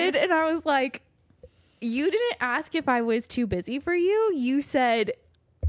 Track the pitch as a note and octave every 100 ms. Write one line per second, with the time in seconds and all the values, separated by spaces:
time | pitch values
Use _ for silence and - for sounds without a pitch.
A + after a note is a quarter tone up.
0 | F4 - F#4+ E4 D#4+ D#4+ D#4 C#4 C4 -
1 | _ _ _ _ - _ _ - A#3 A#3
2 | D#4 G#4 A#4+ - B3 B3+ D#4 E4 C#4+ B3
3 | A#3 A3+ A3+ - A#3 F#3 F3 C4 D4+ F4
4 | F4 G#4 A4 E4 B3 C4+ C#4 D4 B3 A3+
5 | G#3+ - _ _ _ -